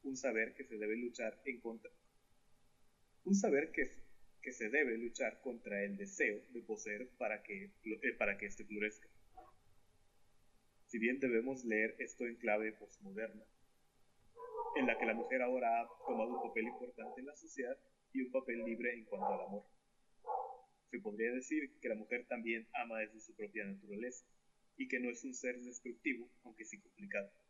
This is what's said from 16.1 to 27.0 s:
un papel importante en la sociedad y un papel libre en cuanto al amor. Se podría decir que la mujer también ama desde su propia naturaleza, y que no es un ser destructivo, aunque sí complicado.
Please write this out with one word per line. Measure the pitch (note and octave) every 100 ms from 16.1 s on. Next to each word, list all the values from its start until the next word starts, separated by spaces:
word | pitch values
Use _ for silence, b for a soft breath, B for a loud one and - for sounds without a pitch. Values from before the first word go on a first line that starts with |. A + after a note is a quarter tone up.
| A2+ A#2 A#2
un | A2+
papel | A2+ A2+
importante | - B2 - A2 B2+
en | C3+
la | -
sociedad | - - B2 C#3 _ _ _
y | C3+
un | B2+
papel | C3 B2+ A#2
libre | A#2 A2+ A#2+
en | A#2 G#2+
cuanto | G2 -
al | G#2+ -
amor. | G2+ - _ _ _ _ - - - - - - _ _
Se | A2
podría | G#2 G#2 A#2
decir | B2+ B2+ D#3 C#3 -
que | A#2+
la | A2
mujer | G#2+ A#2+ -
también | A#2+ A2+ A#2 A2+
ama | C#3 A#2+ A2
desde | G#2+ A2
su | G#2 -
propia | G#2 G#2+ G2+
naturaleza, | G2 G2+ G2+ B2 - _ _ _ _ _ -
y | C3
que | B2+
no | B2
es | A#2 C#3
un |
ser | B2+ B2+ B2
destructivo, | B2 A#2+ B2 A#2 D3+ A#2 A#2+ - A#2+
aunque | A2
sí | A2+ G#2
complicado. | - -